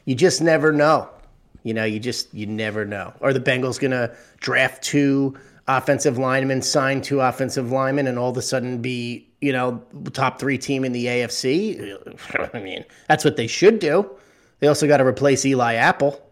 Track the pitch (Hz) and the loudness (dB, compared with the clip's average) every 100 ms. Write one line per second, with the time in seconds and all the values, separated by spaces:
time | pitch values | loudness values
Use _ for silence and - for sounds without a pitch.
0 | - 127 175 - 165 160 156 151 147 147 | -4 2 2 4 2 4 4 4 4 4
1 | - - - _ _ _ 117 110 110 107 | 0 -16 -20 _ _ _ -6 -2 -2 -2
2 | 120 110 - 104 104 107 110 107 104 101 | -4 -6 -8 -10 -8 -4 -4 -4 -6 -8
3 | 90 - 139 131 131 127 127 120 135 127 | -10 -4 -2 0 0 0 -2 -2 -2 0
4 | 117 - - _ - 127 131 - - 143 | -4 -6 -20 _ -4 0 0 -2 -2 2
5 | 143 139 135 135 - _ - 131 - 135 | 2 2 0 -4 -20 _ -2 0 0 2
6 | 151 123 131 135 135 131 - 151 135 135 | 2 0 0 0 0 -2 0 0 0 -2
7 | 135 139 127 123 127 135 120 131 131 139 | -2 0 0 0 -4 -4 -2 -2 0 0
8 | 135 123 123 120 - 131 123 123 123 123 | 0 -2 -2 -4 -4 -4 -4 -6 -6 -6
9 | 120 120 _ _ 139 131 127 117 - - | -6 -10 _ _ -2 0 -2 -4 -12 -14
10 | 135 135 131 - 131 127 135 135 131 123 | -12 -2 -2 0 -4 -4 -2 -2 -2 -4
11 | 120 123 117 - 127 156 214 - 101 98 | -2 -2 -2 -4 0 0 -2 -6 -12 -14
12 | - - - - - 117 95 - - - | -18 -20 -8 -6 -6 -8 -12 -12 -14 -16
13 | - 151 151 - 113 - 185 226 151 170 | 0 2 2 0 -4 4 4 6 2 0
14 | 202 - _ _ _ _ 147 147 147 143 | 0 -10 _ _ _ _ 2 4 4 4
15 | 131 - 139 127 135 131 117 117 147 - | 4 4 2 2 2 2 2 2 2 2
16 | 139 - - | 0 -2 -18